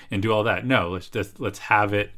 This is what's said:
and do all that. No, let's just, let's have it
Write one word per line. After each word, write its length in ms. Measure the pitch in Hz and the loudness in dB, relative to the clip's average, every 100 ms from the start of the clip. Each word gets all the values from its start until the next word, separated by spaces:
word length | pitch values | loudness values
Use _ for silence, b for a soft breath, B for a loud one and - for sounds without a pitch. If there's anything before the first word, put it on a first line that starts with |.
| B | B
and 100 | 104 | -2
do 100 | 110 | 2
all 120 | 107 | 2
that. 240 | 107 92 123 | 2 0 2
No, 220 | 131 87 | 2 2
let's 200 | 90 - | -4 -6
just, 300 | 117 98 - | -6 -6 -6
let's 180 | 107 - | -8 -6
have 360 | - 107 104 | 2 4 4
it 180 | 101 104 | 2 -2